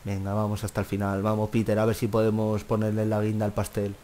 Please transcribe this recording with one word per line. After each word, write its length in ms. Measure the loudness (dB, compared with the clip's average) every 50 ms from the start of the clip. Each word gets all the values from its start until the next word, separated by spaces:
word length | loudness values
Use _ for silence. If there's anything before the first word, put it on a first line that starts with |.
| -6
Venga, 300 | -4 -4 -4 -2 -2 -2
vamos 300 | 0 0 0 -2 -2 -4
hasta 180 | -4 -2 -4
el 60 | -2 -2
final. 340 | -2 -2 0 0 0 0
Vamos, 280 | 0 0 0 0 0 0
Peter, 280 | 0 0 2 2 2 2
a 80 | 2
ver 100 | 2 2
si 120 | 0 -2 0
podemos 560 | 2 2 2 4 2 2 0 0 0 -2 -2
ponerle 420 | -2 0 0 0 0 0 0 0
la 160 | 0 2 2
guinda 240 | 0 0 0 0 0
al 60 | 0
pastel. 440 | 0 -2 -4 -4 -2 -4 -4 -4 -4 -8